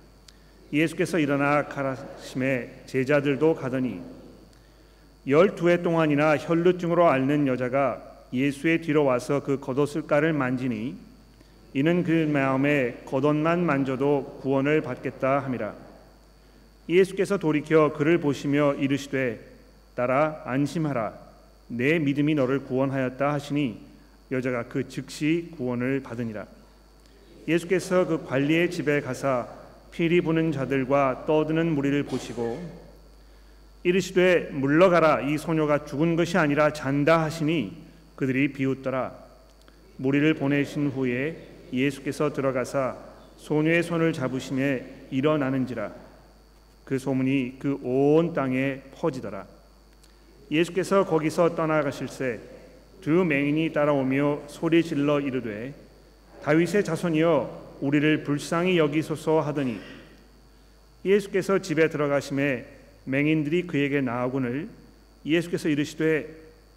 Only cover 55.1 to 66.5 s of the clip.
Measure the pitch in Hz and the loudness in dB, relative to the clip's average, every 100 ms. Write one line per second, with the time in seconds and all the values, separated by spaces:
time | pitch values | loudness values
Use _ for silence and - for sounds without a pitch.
55.1 | 147 139 127 113 104 127 143 - - - | 0 0 -4 -6 -8 -10 -14 -20 -20 -20
56.1 | - - - 139 160 170 202 180 160 175 | -20 -20 -10 2 2 4 0 0 -2 0
57.1 | 156 165 147 107 - - - 139 147 156 | 2 4 2 0 -10 -18 -6 0 2 4
58.1 | 147 147 147 - 170 180 175 151 151 151 | 2 0 -4 -2 0 2 4 2 2 -2
59.1 | 151 160 160 147 147 131 101 - - - | -4 0 0 0 -2 -4 -4 -10 -20 -20
60.1 | - - - - - - - - - 180 | -20 -20 -20 -20 -20 -20 -20 -20 -10 2
61.1 | 202 196 190 170 196 196 151 156 143 143 | 2 2 -4 0 -2 0 2 2 2 0
62.1 | 143 - 139 143 120 - - - - - | 0 -2 -2 -2 -2 -8 -20 -20 -18 -4
63.1 | 135 151 160 147 175 175 143 143 143 127 | 0 2 2 0 -2 -2 -2 0 0 -2
64.1 | 123 127 135 123 131 214 - - - _ | -2 -4 -2 -4 -4 -8 -14 -20 -20 _
65.1 | _ - 170 170 180 170 147 143 - 160 | _ -2 0 0 -4 0 0 -2 -2 0
66.1 | 156 - - - | 0 -2 -14 -20